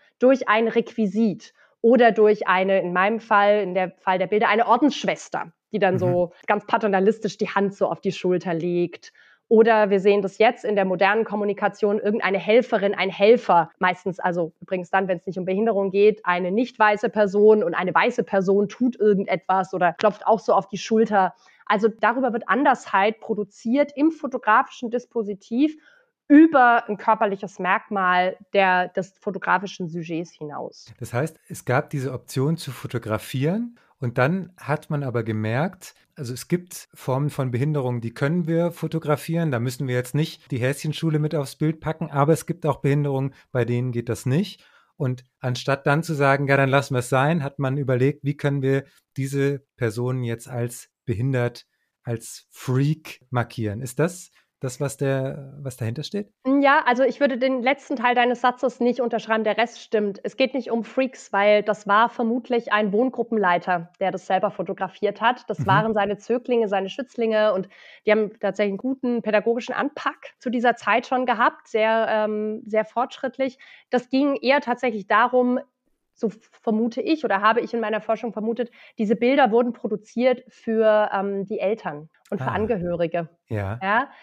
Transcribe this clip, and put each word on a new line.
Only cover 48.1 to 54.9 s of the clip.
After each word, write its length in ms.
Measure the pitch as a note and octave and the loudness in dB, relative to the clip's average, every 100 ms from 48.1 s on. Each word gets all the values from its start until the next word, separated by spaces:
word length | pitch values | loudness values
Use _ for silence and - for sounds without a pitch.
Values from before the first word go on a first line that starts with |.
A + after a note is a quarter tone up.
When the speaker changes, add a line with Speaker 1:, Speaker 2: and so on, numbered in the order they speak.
| C#3+ | 0
Speaker 2:
wie 120 | C#3 D3 | -6 -4
können 260 | C#3+ C#3 | -2 0
wir 220 | C3 C3+ C3+ _ _ - | 0 -2 -4 _ _ -8
diese 480 | C3+ C#3 C#3 C#3 - - | -4 -2 -2 -2 -10 -6
Personen 480 | A#2 A2 B2 C3 | -4 -2 -4 -4
jetzt 240 | A#2+ A#2 - | -4 -6 -8
als 400 | B2 A#2+ - - _ | -6 -6 -8 -20 _
behindert, 600 | - G2+ C3+ B2+ B2 - - _ _ _ | -6 -4 -2 0 -2 -6 -16 _ _ _
als 440 | B2 A2+ - - _ | -10 -8 -10 -20 _
Freak 720 | - - B2+ C#3+ D#3 - - _ | -12 -4 0 0 -2 -8 -20 _
markieren. 520 | A#2+ A2+ - G#2+ G#2 | -4 -4 -6 -6 -6
Ist 160 | C3+ - | -6 -2
das 320 | E3+ F3+ - _ _ _ | -4 -4 -20 _ _ _
das, 200 | C3 - | -10 -6
was 160 | C#3 | -8